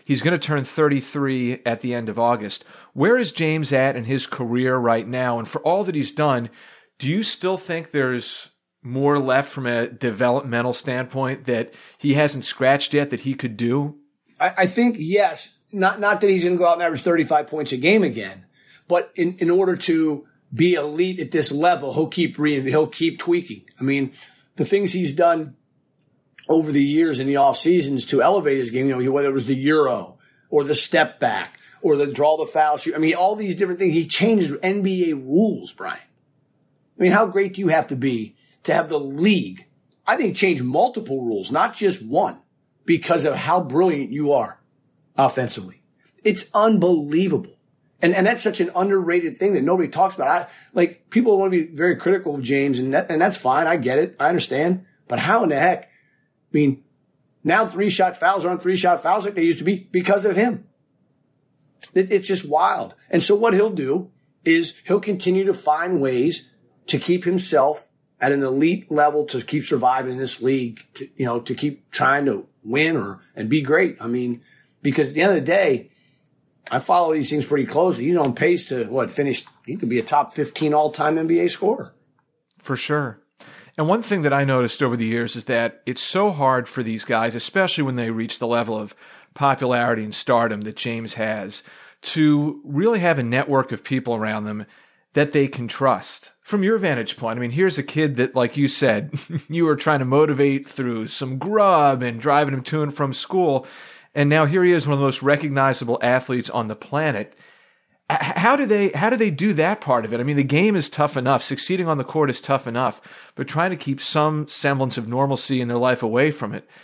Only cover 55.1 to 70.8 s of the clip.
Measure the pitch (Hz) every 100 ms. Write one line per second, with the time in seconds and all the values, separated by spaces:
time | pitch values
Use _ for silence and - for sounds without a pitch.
55.1 | 120 151 226 175 135 175 180 - _ _
56.1 | _ _ _ _ 151 143 135 _ _ _
57.1 | _ _ _ 156 202 226 170 208 - 185
58.1 | 180 170 196 180 180 180 185 180 175 165
59.1 | 208 196 196 170 160 156 190 - 180 185
60.1 | 202 202 180 240 - - _ _ _ _
61.1 | _ _ _ _ _ _ _ - 185 190
62.1 | 196 190 185 151 151 190 202 95 - -
63.1 | 170 - 208 226 190 214 175 131 170 156
64.1 | _ _ _ 165 165 165 - - 208 208
65.1 | 180 185 190 196 - 151 156 175 170 135
66.1 | 123 143 - - _ _ _ - 139 -
67.1 | 180 175 185 185 147 139 151 - _ _
68.1 | - 135 143 135 135 165 185 - 151 147
69.1 | 151 147 127 - 151 - 139 127 131 131
70.1 | 127 131 - 123 135 120 110